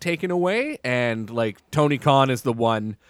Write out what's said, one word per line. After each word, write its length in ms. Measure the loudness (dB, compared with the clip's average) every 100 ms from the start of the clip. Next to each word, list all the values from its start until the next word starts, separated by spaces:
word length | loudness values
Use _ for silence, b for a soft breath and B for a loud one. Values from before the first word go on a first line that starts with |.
taken 300 | -6 -4 -2
away, 480 | 0 0 0 -4 -6
and, 460 | -2 0 0 -2 -4
like, 300 | -2 -2 -4 _
Tony 280 | 0 2 2
Khan 320 | 4 4 4
is 100 | 2
the 140 | -2
one 420 | 0 2 0 -2 -10 b